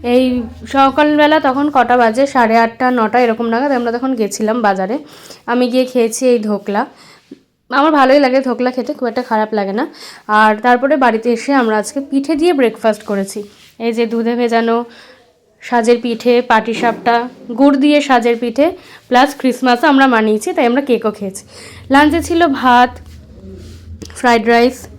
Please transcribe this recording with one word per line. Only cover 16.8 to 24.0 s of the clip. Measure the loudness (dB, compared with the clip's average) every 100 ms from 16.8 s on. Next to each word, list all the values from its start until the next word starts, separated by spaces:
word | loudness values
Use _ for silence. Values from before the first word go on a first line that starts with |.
| -2 -2 -2 -2 -2 -12 -14 2
গুড় | 2 4
দিয়ে | 2 2
সাজের | 2 2 2 -2
পিঠে, | -2 0 -2 -2 -18 -20 _
প্লাস | 2 2 0
ক্রিসমাসও | -4 0 0 2 2
আমরা | 4 4
মানিয়েছি, | 2 0 -2 -2
তাই | -2 0
আমরা | 0
কেকও | 0 -2 -2
খেয়েছি। | -6 -12 -12 -20 -20 -20 -20 0
লাঞ্চে | 2 4 0
ছিল | -2 0 0
ভাত, | 2 2 4 2 -2 -20 -20 -20 -20 -20 -20 -20 -20 -20 -20